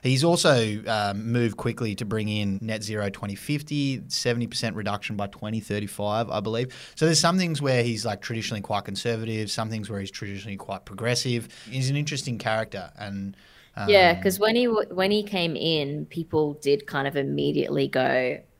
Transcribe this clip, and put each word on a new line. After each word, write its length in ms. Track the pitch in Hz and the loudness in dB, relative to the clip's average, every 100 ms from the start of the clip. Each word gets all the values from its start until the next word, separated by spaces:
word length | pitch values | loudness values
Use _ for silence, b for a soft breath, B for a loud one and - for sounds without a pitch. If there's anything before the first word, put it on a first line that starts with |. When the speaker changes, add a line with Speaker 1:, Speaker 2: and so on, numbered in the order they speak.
Speaker 1:
he's 220 | 127 131 | 2 4
also, 580 | 170 175 170 127 110 104 - | 4 6 6 6 4 0 -2
um, 440 | 110 101 101 113 | 0 0 0 0
moved 260 | 120 117 - | 2 2 0
quickly 360 | 120 110 113 98 | -4 -2 -4 -4
to 100 | 104 | -4
bring 220 | 110 104 | -2 -2
in 300 | 107 101 98 | 0 0 -2
net 200 | 110 110 | -4 -6
zero 280 | 104 107 101 | -4 -2 -2
twenty 260 | 98 101 98 | -4 -8 -6
fifty, 680 | - 147 151 147 139 131 - | -4 -4 -2 -2 0 -2 -6
seventy 400 | - 123 120 117 | -2 0 0 -2
percent 280 | - 117 95 | -2 -4 -4
reduction 400 | 104 101 - 104 | -4 -4 -4 -4
by 120 | 101 | -6
twenty 320 | - 107 110 | -6 -6 -4
thirty-five, 720 | - 101 104 - 104 110 113 | -2 -4 -4 -4 -2 0 0
I 80 | 107 | -2
believe. 340 | 104 113 127 B B - | -2 -2 -4 B B 0
So 100 | 160 | 4
there's 140 | 156 | 4
some 180 | 170 185 | 4 4
things 240 | 175 151 | 2 0
where 220 | 139 123 | 2 4
he's, 200 | 117 110 113 | 2 0 -4
like, 160 | 101 | -4
traditionally 400 | - 113 101 107 | -6 -6 -4 -6
quite 240 | 98 104 98 | -2 -4 -2
conservative, 640 | 98 120 113 113 110 104 | -4 -2 -2 -2 -4 -4
some 180 | - 110 | -4 -4
things 200 | 110 104 | -4 -6
where 80 | 101 | -6
he's 120 | 98 | -8
traditionally 460 | - 101 98 104 98 | -8 -10 -10 -10 -10
quite 280 | - 95 - | -8 -10 -10
progressive. 640 | 95 113 123 131 120 120 B B | -4 0 0 0 -2 -4 B B
He's 200 | 131 131 | -2 0
an 80 | 143 | 0
interesting 400 | 147 143 135 110 | -2 -4 -4 -4
character, 500 | 113 110 110 98 87 - | 0 0 -2 -6 -10 -10
and, 380 | 104 98 98 b b b b - 202 | -8 -6 -8 b b b b -4 6
Speaker 2:
Yeah, 260 | 202 175 180 | 8 8 6
Speaker 1:
um, 80 | |
Speaker 2:
'cause 160 | 196 185 | 2 2
when 160 | 220 233 | 4 4
he 100 | 247 | 4
w-, 220 | 214 - | 2 0
when 200 | 180 190 | 0 2
he 100 | 214 | 2
came 320 | 208 196 170 147 | 0 0 0 0
in, 500 | 165 156 139 151 151 | 0 0 0 -4 -6
people 460 | 170 160 156 151 147 | -8 -2 2 2 0
did 260 | 139 143 - | 2 2 2
kind 200 | 147 139 | -4 -2
of 80 | 143 | 0
immediately 720 | 139 143 143 147 - 147 139 | 0 0 0 0 0 0 0
go 520 | 135 131 131 127 156 - | 2 2 2 0 -2 -10